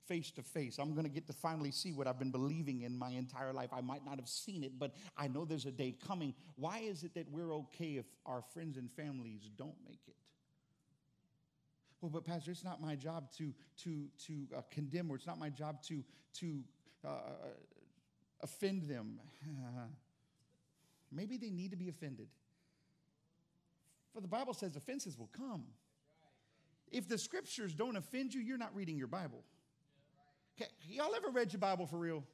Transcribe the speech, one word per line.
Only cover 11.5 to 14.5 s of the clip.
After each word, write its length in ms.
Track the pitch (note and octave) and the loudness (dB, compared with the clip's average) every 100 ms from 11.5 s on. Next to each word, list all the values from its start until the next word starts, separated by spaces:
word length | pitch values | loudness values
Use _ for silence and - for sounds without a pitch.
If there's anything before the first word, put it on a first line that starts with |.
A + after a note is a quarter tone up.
| _ _ _ _ - | _ _ _ _ -6
"Well, 80 | E3+ | -2
but 160 | D#3 E3 | -2 0
Pastor, 260 | E3+ D3 | -2 -2
it's 140 | F3 F#3 | -6 -4
not 160 | E3+ | -4
my 160 | D#3 D3 | -2 -2
job 340 | C#3 E3 C3+ - | -2 -4 -6 -4
to, 160 | D#3 D3+ - - | -4 -4 -12 -8
to, 260 | F3 D#3 C#3+ - - | -2 -2 -2 -8 -6
to, 220 | D#3 C#3 | -4 -4